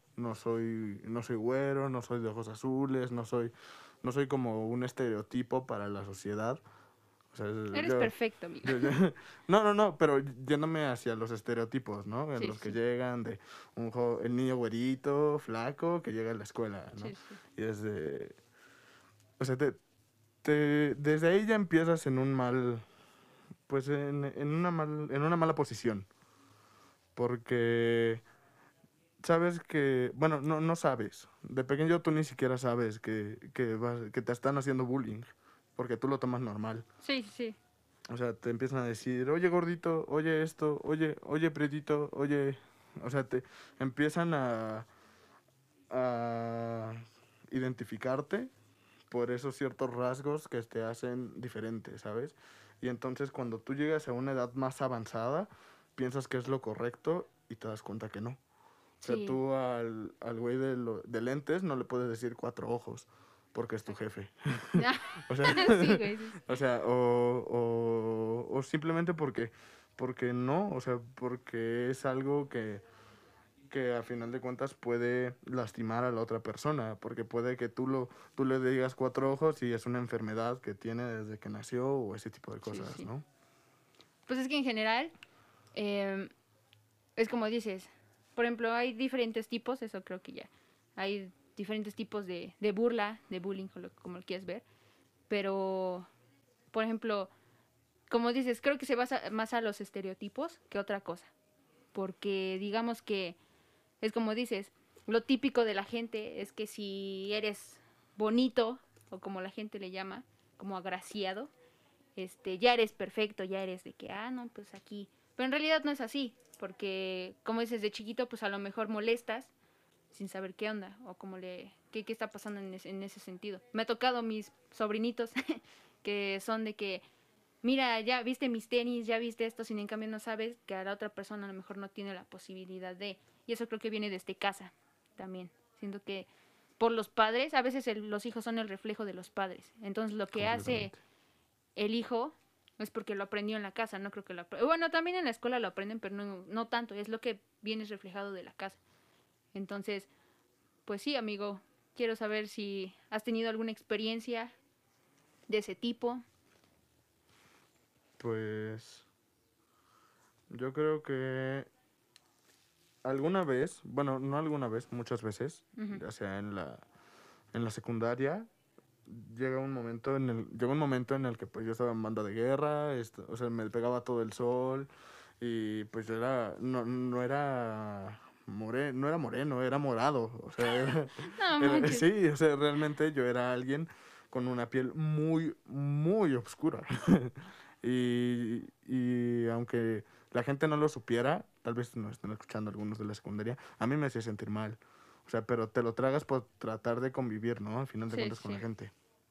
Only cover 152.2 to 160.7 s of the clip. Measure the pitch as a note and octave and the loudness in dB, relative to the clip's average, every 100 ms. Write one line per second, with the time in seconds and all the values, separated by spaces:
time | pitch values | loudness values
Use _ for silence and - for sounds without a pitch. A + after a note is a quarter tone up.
152.2 | G#3+ G#3+ G#3 - G3+ G3 F#3+ - - G#3+ | -2 -2 -2 -6 -4 -4 -6 -10 -6 -4
153.2 | A#3+ A3+ A3+ A3 A3+ A3 - G#3 A3 A3+ | 0 0 0 -2 -4 -6 -4 -2 0 -4
154.2 | A#3 A#3 A#3+ - _ _ _ _ _ _ | -4 -6 -6 -12 _ _ _ _ _ _
155.2 | _ _ - G#3+ G#3 F#3 A#3 A#3 A#3+ B3 | _ _ -2 0 0 -2 -2 0 -2 -2
156.2 | - _ _ _ _ _ _ _ _ _ | -8 _ _ _ _ _ _ _ _ _
157.2 | _ _ - _ _ _ _ _ _ - | _ _ -20 _ _ _ _ _ _ -8
158.2 | A#2+ A2 A2 G#2+ G#2+ A2 - - _ _ | -4 -2 -2 -4 -6 -8 -14 -20 _ _
159.2 | _ _ _ _ _ _ _ _ _ _ | _ _ _ _ _ _ _ _ _ _
160.2 | _ _ - A#2+ C3 | _ _ -16 -8 -4